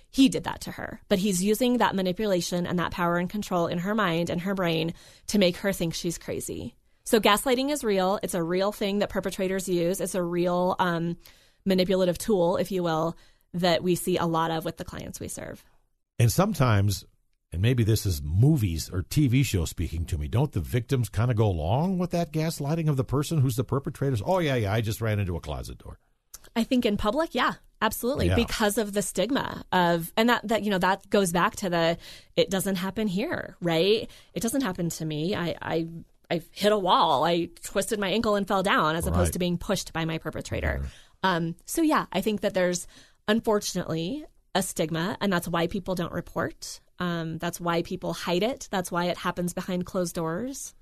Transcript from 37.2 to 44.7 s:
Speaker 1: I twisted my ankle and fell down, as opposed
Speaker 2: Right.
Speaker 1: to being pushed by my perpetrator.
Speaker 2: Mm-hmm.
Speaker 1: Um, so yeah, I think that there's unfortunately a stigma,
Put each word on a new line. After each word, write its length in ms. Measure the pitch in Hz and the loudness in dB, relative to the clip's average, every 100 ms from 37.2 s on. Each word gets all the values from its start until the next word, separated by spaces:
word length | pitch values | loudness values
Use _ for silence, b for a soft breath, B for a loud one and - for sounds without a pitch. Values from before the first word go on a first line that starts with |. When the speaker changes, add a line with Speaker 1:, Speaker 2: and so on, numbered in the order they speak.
Speaker 1:
I 240 | 160 175 170 - | 4 2 -2 -8
twisted 340 | - 202 196 214 | -6 -4 -2 -2
my 100 | 196 | 0
ankle 260 | 208 226 208 | 0 2 0
and 100 | 202 | 2
fell 160 | 196 | 0
down, 320 | 190 247 160 160 | 2 2 2 0
as 100 | 170 | 0
opposed 220 | 175 170 | 2 2
Speaker 2:
Right. 40 | |
Speaker 1:
to 60 | 175 | 0
being 180 | 180 175 | 0 -2
pushed 340 | - 196 - | -2 -4 -4
by 100 | 165 | -4
my 140 | 160 160 | -4 -4
perpetrator. 580 | 156 - - 104 90 67 | -6 -8 -6 -4 -4 -4
Speaker 2:
Mm-hmm. 40 | 69 B B _ | -6 B B _
Speaker 1:
Um, 300 | 190 175 165 170 | 0 0 0 -6
so 160 | - - | -6 0
yeah, 240 | 311 269 170 | 2 2 0
I 80 | 185 | -2
think 220 | 196 208 | -2 -2
that 100 | 202 | 0
there's 340 | 196 180 175 - B B B - 220 | 0 0 0 -6 B B B -2 0
unfortunately 840 | 226 208 - 180 170 160 170 294 302 _ _ | 2 0 0 -4 -4 -4 -4 -6 -10 _ _
a 80 | 185 | -2
stigma, 540 | 185 | -2